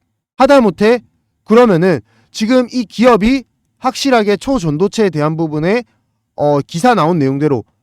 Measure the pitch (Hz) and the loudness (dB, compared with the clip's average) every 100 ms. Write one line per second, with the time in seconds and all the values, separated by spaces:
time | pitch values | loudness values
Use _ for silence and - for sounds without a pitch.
0 | _ _ _ - 269 277 220 - 208 240 | _ _ _ 0 4 4 2 0 0 0
1 | - _ _ _ - 220 240 165 185 139 | -4 _ _ _ 0 2 4 2 0 -2
2 | - _ _ - 214 254 247 247 214 - | -6 _ _ -8 -2 0 0 -6 -6 0
3 | 247 220 220 269 - _ _ _ 254 - | 2 2 0 -2 -6 _ _ _ -6 -4
4 | 277 240 208 202 - 262 165 147 196 - | 0 0 0 -2 -2 -4 -2 -2 -2 0
5 | 202 147 151 160 165 151 170 233 233 _ | -2 -2 -4 -4 -6 -4 -2 -4 -6 _
6 | _ _ _ - 147 143 - 165 247 226 | _ _ _ -4 -2 -2 -4 -4 0 0
7 | 151 180 135 139 151 123 - _ | 0 0 -2 -2 -2 -4 -8 _